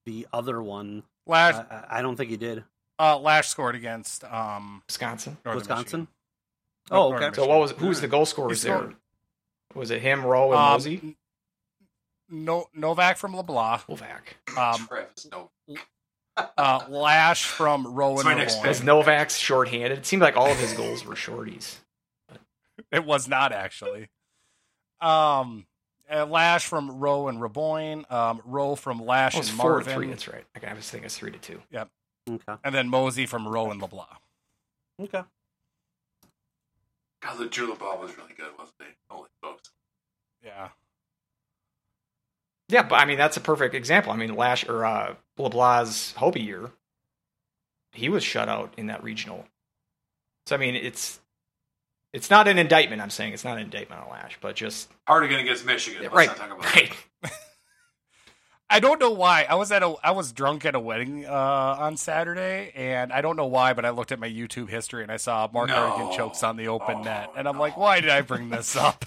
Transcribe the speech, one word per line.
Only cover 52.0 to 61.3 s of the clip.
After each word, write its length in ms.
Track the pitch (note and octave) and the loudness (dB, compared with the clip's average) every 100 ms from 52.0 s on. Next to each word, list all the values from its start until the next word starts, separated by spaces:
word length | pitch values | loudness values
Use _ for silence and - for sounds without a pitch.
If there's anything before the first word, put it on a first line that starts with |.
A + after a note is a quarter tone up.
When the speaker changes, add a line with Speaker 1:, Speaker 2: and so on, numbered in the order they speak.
| _ | _
Speaker 3:
it's 180 | C3 - | -8 6
not 180 | G#3 G3+ | 8 8
an 100 | F3+ | 6
indictment, 440 | D#3 D#3+ D3 G#2+ | 6 6 4 -2
I'm 80 | G#2 | -8
saying. 220 | - G#2+ | -8 -8
It's 100 | A2 | -8
not 120 | B2 A2+ | -8 -8
an 60 | |
indictment 360 | G#2 G#2+ - E2 | -10 -12 -14 -16
on 80 | - | -16
Lash, 280 | A1 - - | -16 -16 -12
but 160 | G2+ G2+ | -10 -8
just 340 | G#2+ - - _ - | -8 -10 -14 _ 4
Speaker 4:
Hard 180 | D#3 | 4
again 160 | D3 C3+ | 4 0
against 260 | B2+ B2 B2+ | 0 -2 -2
Michigan. 360 | A#2+ - F#2 | -2 -4 -8
Let's 120 | - | 2
Speaker 3:
Right, 140 | F3 D3 | 6 6
Speaker 4:
not 80 | - | 4
talk 140 | G2+ - | -12 -6
about 160 | - | 2
Speaker 3:
right. 180 | E3+ B2 - - _ | 4 4 0 -20 _
Speaker 4:
it. 60 | - - | -12 -12
Speaker 2:
<laughs> 1300 | - _ _ _ _ _ _ _ _ _ _ _ - | -20 _ _ _ _ _ _ _ _ _ _ _ 2
I 100 | G#3+ | 6
don't 180 | C4 D#4 | 6 6
know 120 | B3 | 4
why. 360 | G3+ F3+ D#3+ C#3 | 4 6 6 4
I 80 | F3 | 2
was 140 | G3+ | 2
at 120 | G3+ | 2
a, 120 | F3 D3+ | 2 2
I 100 | D#3 | 0
was 200 | F#3+ C3+ | 0 -2
drunk 320 | A#2 C#3 D3+ | -2 0 0
at 100 | D3+ | 0
a 60 | C3+ | -2
wedding, 460 | A2+ A2+ B2+ D3 | -2 -4 -6 -8
uh, 500 | C#3 | -4